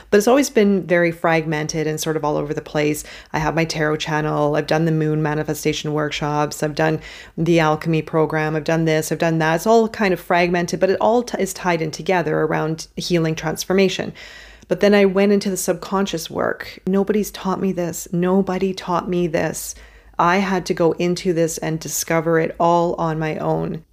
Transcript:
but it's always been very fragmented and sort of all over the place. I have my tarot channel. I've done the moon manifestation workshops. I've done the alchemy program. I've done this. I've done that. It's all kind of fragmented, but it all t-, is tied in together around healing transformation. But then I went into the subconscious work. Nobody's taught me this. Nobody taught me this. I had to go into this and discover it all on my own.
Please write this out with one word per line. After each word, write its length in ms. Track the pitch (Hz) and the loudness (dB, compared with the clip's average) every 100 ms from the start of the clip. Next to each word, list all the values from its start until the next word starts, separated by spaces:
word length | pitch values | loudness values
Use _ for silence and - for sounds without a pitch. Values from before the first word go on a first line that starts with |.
| - | 0
but 60 | 208 | 2
it's 100 | 208 | 4
always 220 | 269 269 | 4 4
been 380 | 233 202 196 165 | 2 4 2 2
very 260 | 175 170 | 2 2
fragmented 760 | 165 170 165 156 151 156 165 156 | 0 2 2 0 -4 -4 -4 -4
and 140 | 156 | -4
sort 160 | - 156 | -4 -2
of 80 | |
all 140 | 147 151 | -2 -2
over 160 | 147 | -2
the 80 | 151 | -6
place. 420 | - 151 147 151 - - - | -4 0 0 -2 -6 -18 -8
I 40 | 151 | -4
have 160 | 156 | -2
my 120 | 151 165 | 0 0
tarot 320 | 160 151 156 | 0 -2 -2
channel. 580 | 160 151 151 151 147 151 | -2 -2 0 0 2 0
I've 100 | 151 | 0
done 200 | 156 165 | 0 2
the 40 | |
moon 320 | 156 156 156 | 2 0 0
manifestation 720 | 156 151 151 151 156 151 151 | 0 -2 -4 -4 -2 -4 -4
workshops. 680 | 151 151 - 151 147 147 - | -2 -2 -4 -2 0 -2 -2
I've 120 | 156 | -4
done 240 | 147 156 160 - - - - | 0 0 0 -6 -18 -14 -4
the 240 | 165 165 | 2 4
alchemy 400 | 156 156 165 160 | 4 0 0 -2
program. 560 | 156 165 151 156 156 156 | 0 0 0 0 -2 -2
I've 80 | |
done 220 | 151 165 160 | 0 0 2
this. 260 | 156 156 | 2 0
I've 60 | 156 | 0
done 200 | 170 160 | 0 2
that. 160 | 156 170 | 2 2
It's 100 | 220 | 4
all 200 | 233 220 | 4 4
kind 280 | - 202 | 0 0
of 60 | 170 | 0
fragmented, 600 | - 175 175 175 175 175 | 2 2 4 2 -2 0
but 80 | 185 | 2
it 100 | 196 | 2
all 240 | 214 240 | 2 2
t-, 160 | 240 - | 0 -4
is 140 | 196 | -4
tied 300 | - 185 170 | -4 -2 0
in 80 | 160 | -2
together 500 | 156 160 185 151 156 | -4 -2 0 0 0
around 480 | 156 160 156 160 - - | 0 0 -2 -4 -8 -10
healing 380 | 165 175 160 | -2 0 0
transformation. 800 | 160 160 165 - 190 190 185 - - - - - - - | -2 -4 -6 -2 2 2 0 -6 -10 -18 -20 -20 -20 -6
But 120 | - | 0
then 140 | 202 | 4
I 100 | 202 | 6
went 280 | 196 190 202 | 6 4 4
into 180 | 202 196 | 2 0
the 60 | 185 | -2
subconscious 720 | - 170 - 196 196 160 - | -2 -4 -2 -2 -2 -4 -6
work. 520 | 147 57 - - - - | -2 -2 -4 -8 -8 -2
Nobody's 440 | 196 196 214 196 | 0 2 0 -2
taught 300 | - 190 185 | -4 -4 -2
me 100 | 190 | -2
this. 360 | 175 170 165 - | -2 -4 -6 -6
Nobody 640 | 170 180 196 190 185 190 | -2 2 2 2 0 -2
taught 340 | 185 - 170 - | -4 -4 -4 -2
me 200 | 175 175 | -2 0
this. 480 | 170 165 - - - - - - - | 0 -2 -4 -10 -14 -20 -20 -10 0
I 200 | 170 185 | 2 2
had 280 | 190 185 175 | 0 -2 -2
to 80 | |
go 180 | 175 165 | 0 2
into 400 | - 175 175 190 | 2 0 0 0
this 260 | 165 165 160 | 0 0 -2
and 200 | 160 156 | -4 -4
discover 640 | 156 - - 165 160 165 | -6 -6 -2 -2 2 2
it 160 | 160 - | 0 0
all 360 | 170 170 170 | 2 4 2
on 240 | - 165 156 | 0 -2 -2
my 200 | 156 156 | -4 -2
own. 460 | 160 160 165 165 - | -2 -2 -2 -8 -12